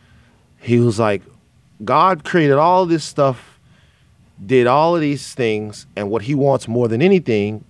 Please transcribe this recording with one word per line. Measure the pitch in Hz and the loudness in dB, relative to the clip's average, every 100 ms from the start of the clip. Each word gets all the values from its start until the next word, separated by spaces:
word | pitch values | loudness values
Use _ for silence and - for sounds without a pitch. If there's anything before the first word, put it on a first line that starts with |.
| _ - _ _ _ _ | _ -20 _ _ _ _
He | - 120 | 0 2
was | 120 107 | 2 0
like, | 107 101 - _ _ _ _ - | -2 -2 -8 _ _ _ _ -12
"God | 110 143 180 180 | -2 2 2 0
created | - 175 147 139 | -2 0 2 4
all | 165 185 180 | 4 2 0
this | 165 | -2
stuff, | - - 139 127 - _ _ _ _ _ _ _ _ - 98 | -4 -2 -2 -2 -10 _ _ _ _ _ _ _ _ -18 0
did | 127 120 | 2 4
all | 139 165 170 | 2 2 0
of | |
these | 147 139 - | -2 -4 -8
things, | - 117 107 107 104 - - | -6 -4 -2 -6 -14 -14 -10
and | 101 | -6
what | 110 | -4
he | 110 147 | -4 -2
wants | 139 131 - | 0 0 -2
more | 117 120 | -2 -2
than | 113 | 0
anything | 180 190 135 107 101 107 | 2 2 2 -2 -2 -6